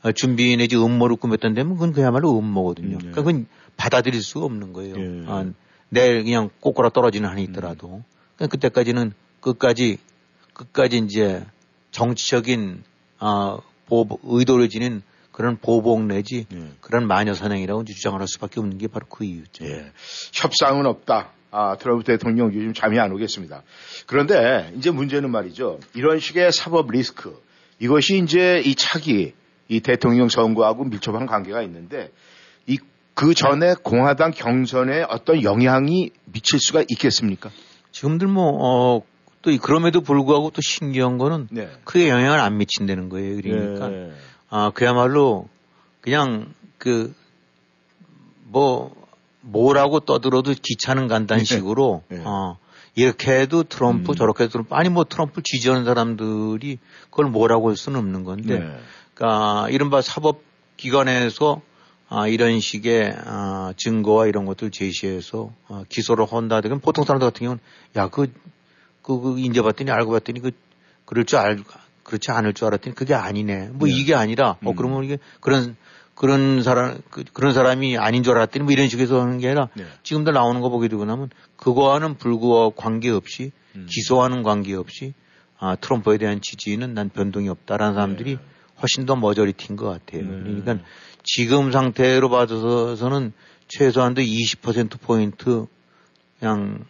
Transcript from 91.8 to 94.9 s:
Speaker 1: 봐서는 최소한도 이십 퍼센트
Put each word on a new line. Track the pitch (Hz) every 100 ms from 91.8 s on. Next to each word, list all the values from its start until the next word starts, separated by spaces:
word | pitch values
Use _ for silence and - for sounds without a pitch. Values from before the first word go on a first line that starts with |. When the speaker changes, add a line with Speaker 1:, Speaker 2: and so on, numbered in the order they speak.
| 131 110 127 131 131
Speaker 1:
봐서는 | 123 120 113 113 120 117 113 120 139 120 - _ _ _
최소한도 | - 135 120 123 127
이십 | 123 110 113 -
퍼센트 | 117 117 110